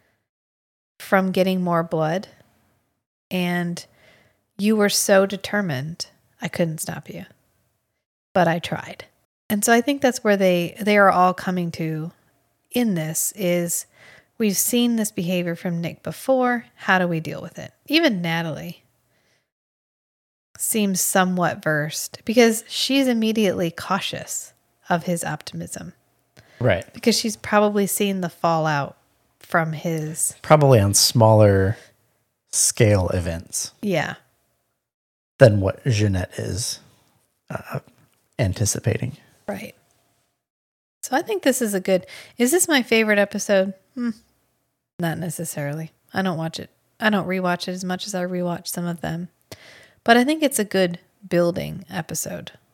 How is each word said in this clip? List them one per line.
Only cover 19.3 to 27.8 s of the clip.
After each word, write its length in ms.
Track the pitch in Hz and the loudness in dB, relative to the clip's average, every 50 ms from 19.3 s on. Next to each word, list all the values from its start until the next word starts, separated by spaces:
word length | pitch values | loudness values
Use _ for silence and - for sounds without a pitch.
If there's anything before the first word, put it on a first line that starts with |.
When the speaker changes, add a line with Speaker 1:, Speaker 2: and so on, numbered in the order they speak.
| _ _ _ _ _ _ _ _ _ _ _ _ _ _ _ _ _ _ _ _ _ _ _ _ _ | _ _ _ _ _ _ _ _ _ _ _ _ _ _ _ _ _ _ _ _ _ _ _ _ _
Speaker 1:
seems 420 | - - - - 220 208 196 190 180 | -8 -6 -2 0 0 0 0 0 0
somewhat 640 | - - - 196 185 185 180 180 175 147 - 202 - | -2 0 2 2 2 2 2 0 0 0 -2 -2 -2
versed 560 | 156 156 151 147 156 - - - - - - _ | -2 0 0 -2 -4 -6 -8 -10 -10 -12 -10 _
because 380 | - 220 247 233 226 220 220 - | 0 4 6 6 6 4 0 -6
she's 400 | - - - - - 262 277 269 | -8 -6 -4 -2 0 2 2 2
immediately 640 | 254 240 226 220 220 220 226 214 185 165 185 180 165 | 2 2 0 0 0 2 2 2 2 2 0 -2 -4
cautious 800 | - - - - 185 196 - - - - - - - - - - _ _ _ _ _ _ _ - | -4 -8 -4 -2 -2 -2 -2 -6 -8 -10 -10 -10 -10 -10 -10 -12 _ _ _ _ _ _ _ -4
of 140 | 185 170 160 | -2 -2 0
his 180 | 185 175 165 - | -2 -4 -4 -4
optimism. 720 | 156 156 - - - - 165 170 - - - - 175 - _ _ _ _ _ _ _ _ - _ _ _ - | -6 -6 -8 -10 -12 -12 -12 -12 -12 -12 -14 -14 -16 -18 _ _ _ _ _ _ _ _ -20 _ _ _ -2
Speaker 2:
Right. 320 | 120 123 92 85 - - - | 2 2 2 2 -2 -10 -16
Speaker 1:
Because 240 | - - 240 214 | -2 0 0 0
she's 200 | - - 226 208 | 0 -2 -4 -8
probably 500 | - - - 214 208 208 208 208 208 | -8 -6 0 2 2 2 2 2 0